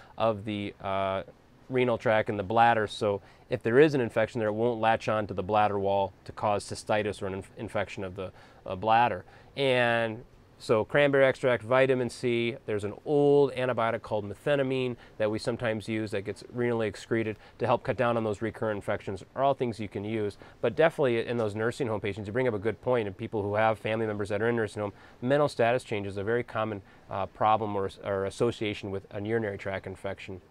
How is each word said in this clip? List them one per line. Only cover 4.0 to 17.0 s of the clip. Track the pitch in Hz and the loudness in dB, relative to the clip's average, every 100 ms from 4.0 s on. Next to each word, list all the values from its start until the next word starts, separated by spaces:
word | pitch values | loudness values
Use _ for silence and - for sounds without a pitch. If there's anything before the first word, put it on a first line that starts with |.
infection | 113 117 110 123 | 0 0 0 0
there, | 107 | -2
it | |
won't | 107 120 113 | 0 0 2
latch | 113 113 - | 2 2 0
on | 107 104 | -2 -2
to | |
the | 98 | -6
bladder | 92 107 104 101 | 0 2 4 2
wall | 98 98 95 - - | 0 0 -2 -6 -18
to | |
cause | - 107 101 | -4 0 0
cystitis | - 113 - 107 104 95 | -2 -10 -2 0 0 -4
or | 98 | -6
an | 98 | -8
inf-, | - - | -10 -12
infection | 110 107 95 - | -6 -4 -4 -6
of | 95 92 | -10 -8
the, | 92 - - - - | -10 -12 -20 -16 -10
uh, | 95 | -4
bladder. | 110 113 120 92 - - - - | 2 4 4 0 -8 -20 -14 -2
And | 139 123 120 117 113 110 - - - - | 2 2 2 2 0 -4 -12 -20 -20 -16
so | - 113 104 | 0 2 2
cranberry | 147 143 139 135 | 2 4 6 4
extract, | 127 131 120 | 4 0 0
vitamin | 107 131 131 127 120 | 2 4 4 4 0
C, | - 123 117 117 - - | -2 0 0 0 -4 -4
there's | 107 101 | -4 -4
an | - - | -6 0
old | 147 143 143 139 | 4 6 6 4
antibiotic | 127 127 120 113 113 | 2 -2 2 0 0
called | - 107 | -2 -4
methenamine | 101 98 147 143 131 131 127 120 - - | -4 -6 0 0 2 0 -2 -4 -12 -4
that | 107 | -2
we | 110 | 0
sometimes | - 117 117 110 101 | -4 -2 -2 -4 -4
use | 110 107 | -4 -2
that | 104 | -4
gets | 101 98 - 123 | -6 -10 -10 -2
renally | 120 113 107 | 0 0 -2
excreted | - | -4